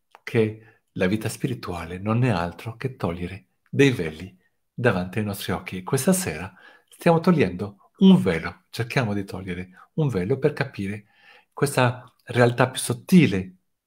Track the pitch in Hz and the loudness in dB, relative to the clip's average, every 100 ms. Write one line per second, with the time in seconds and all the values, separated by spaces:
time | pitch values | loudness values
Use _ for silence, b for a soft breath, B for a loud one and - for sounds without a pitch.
0 | _ - - 117 107 110 - _ _ - | _ -20 -2 0 0 -2 -16 _ _ -2
1 | 92 110 113 - 135 123 - 85 82 92 | 0 0 -4 -6 -6 -6 -8 -10 -10 -6
2 | 104 117 127 90 87 - 117 - 131 - | -2 0 2 0 -2 -6 -14 -10 -10 -6
3 | 92 85 90 98 _ _ _ 123 139 113 | -6 -4 -8 -12 _ _ _ 2 2 2
4 | 80 78 92 - _ _ _ - 120 92 | -4 -8 -16 -20 _ _ _ -2 0 0
5 | 92 110 104 98 - 90 - 92 - - | -2 -4 -6 -6 -6 -6 -8 -12 -4 0
6 | - 185 - 76 92 B B B B - | 2 0 -2 -6 -10 B B B B -2
7 | 170 165 175 160 92 87 101 - _ - | 2 4 4 2 0 -2 -10 -12 _ 4
8 | 190 180 95 82 - - _ - 120 147 | 8 8 4 -2 -4 -12 _ -8 -4 -2
9 | 110 101 98 92 92 87 92 B B - | -2 -4 -6 -10 -10 -10 -12 B B -4
10 | 147 98 90 131 151 147 127 - 98 107 | -2 -2 -2 0 -2 -2 -6 -8 -10 -10
11 | b b b b b - 139 - 123 - | b b b b b -4 -2 2 2 0
12 | - _ - 120 120 123 127 - - - | -10 _ -4 4 4 4 0 0 -6 -6
13 | - 185 120 98 92 - _ _ | 4 6 6 2 -6 -14 _ _